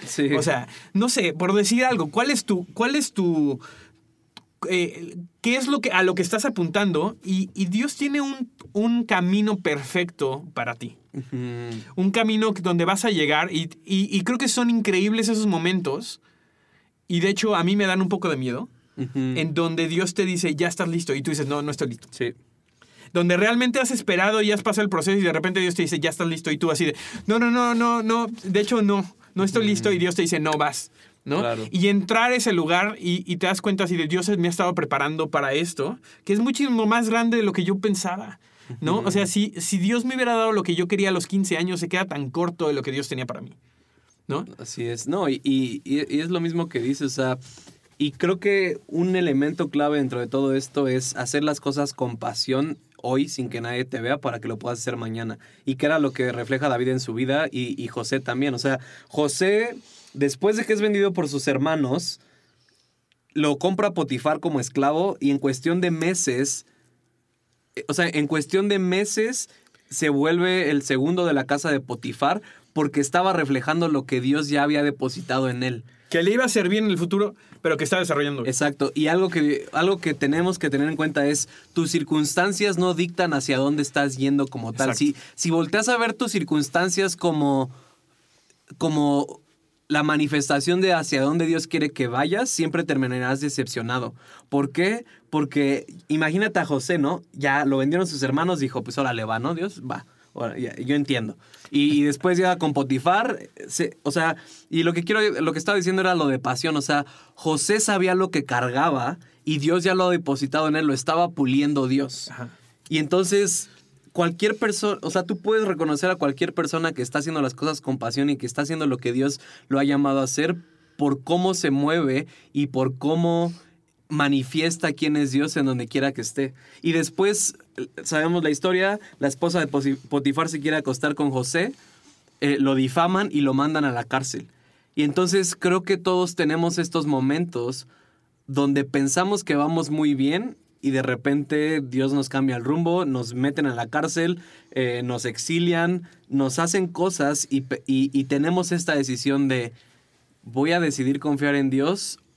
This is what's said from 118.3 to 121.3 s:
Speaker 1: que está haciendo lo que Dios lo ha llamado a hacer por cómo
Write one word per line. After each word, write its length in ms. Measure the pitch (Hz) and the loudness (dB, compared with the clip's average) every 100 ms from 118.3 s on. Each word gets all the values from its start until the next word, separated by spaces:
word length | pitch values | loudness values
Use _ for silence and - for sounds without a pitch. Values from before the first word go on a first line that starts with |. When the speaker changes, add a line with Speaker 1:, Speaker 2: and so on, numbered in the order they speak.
| 135 | 0
Speaker 1:
que 100 | 123 | -4
está 160 | - | -4
haciendo 240 | 147 160 147 | -4 -2 -2
lo 100 | 127 | 0
que 160 | 120 | -2
Dios 260 | 123 139 135 - - - | 0 0 -2 -14 -16 -2
lo 100 | 135 | 0
ha 40 | 139 | 2
llamado 340 | 139 143 135 | 2 2 2
a 40 | |
hacer 340 | 131 - 160 175 - _ _ - | 0 0 -2 -2 -8 _ _ -2
por 260 | 143 135 | 0 0
cómo 300 | 131 | 0